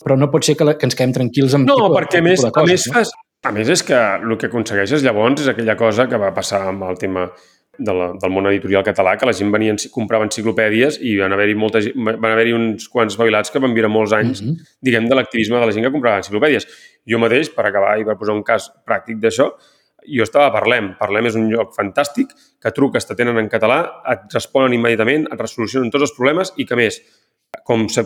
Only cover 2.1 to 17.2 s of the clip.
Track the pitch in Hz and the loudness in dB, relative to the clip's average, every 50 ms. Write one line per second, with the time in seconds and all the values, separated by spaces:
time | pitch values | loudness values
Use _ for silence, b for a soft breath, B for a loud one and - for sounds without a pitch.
2.1 | - 170 165 170 185 151 123 110 - - 156 170 185 170 - 123 139 233 214 - | 0 2 4 4 4 2 2 0 2 2 4 4 2 2 0 0 0 0 -2 -2
3.1 | - - - _ _ _ - 131 107 107 110 123 180 - - - 147 123 113 101 | -6 -14 -20 _ _ _ -8 -6 -4 -2 0 0 0 0 0 0 2 2 2 2
4.1 | 98 - 107 113 113 110 - 120 117 120 107 - 107 98 98 98 139 151 139 131 | 0 -2 -2 -4 -4 -4 -4 -4 -4 -4 -4 -2 -2 -2 0 0 0 2 2 2
5.1 | 107 104 107 123 143 143 147 135 113 117 117 110 107 - 117 113 107 113 131 117 | 2 2 2 2 2 2 0 -2 -2 0 0 -2 0 2 2 2 2 2 0 0
6.1 | 123 110 101 98 90 101 95 - 101 98 95 95 95 98 95 92 92 90 - 95 | 0 0 0 -2 -2 -4 -6 -2 -4 -2 -2 -4 -6 -6 -6 -6 -6 -6 -6 -4
7.1 | 92 92 90 90 b b b b b b b _ _ - 113 107 95 92 90 90 | -4 -4 -4 -6 b b b b b b b _ _ -8 -4 -2 -2 -2 -2 -4
8.1 | 90 95 95 92 92 98 98 98 101 98 - 92 98 98 95 107 95 - 95 92 | -6 -4 -4 -2 0 0 0 0 0 0 0 0 0 0 0 0 0 2 2 2
9.1 | 98 104 - 127 107 90 101 101 101 107 110 110 107 104 - - - 127 110 95 | 2 2 0 -2 0 0 0 0 0 0 0 0 0 -2 -6 -8 -6 -6 -4 -2
10.1 | 117 110 110 104 - - 104 113 98 113 110 107 107 113 123 151 147 - - 120 | 0 0 0 -2 -4 -4 -4 -2 0 0 0 2 2 2 2 2 0 -2 -4 -2
11.1 | 104 98 98 95 98 98 104 104 107 107 110 110 101 113 104 - - 131 113 107 | 0 0 0 0 0 0 0 0 0 0 -2 0 0 0 -2 -2 -4 -4 -4 -4
12.1 | 113 113 113 110 110 110 117 117 117 117 117 113 107 - - - - 123 113 107 | -2 -2 -2 0 2 2 2 2 2 0 0 -2 -4 -6 -10 -6 0 0 0 0
13.1 | 101 107 117 113 104 104 104 - - 143 135 127 117 113 110 107 107 110 110 101 | 0 0 2 2 2 0 -2 -2 -2 0 0 2 2 2 0 2 2 0 2 2
14.1 | 110 107 113 117 131 98 104 117 165 165 b b b _ - 131 117 113 113 117 | 2 2 2 0 -2 -4 -6 -6 -6 -6 b b b _ -2 0 0 2 2 2
15.1 | 135 131 120 - - 117 107 104 120 123 120 113 101 107 117 135 139 151 123 117 | 2 0 0 -2 -2 -2 0 0 2 2 2 2 0 0 -2 -2 -2 0 0 0
16.1 | 104 95 92 - 101 107 135 156 135 104 - B B B B B B B B 110 | 0 0 -2 -4 -2 0 2 2 2 0 -2 B B B B B B B B -4
17.1 | 113 117 | 0 0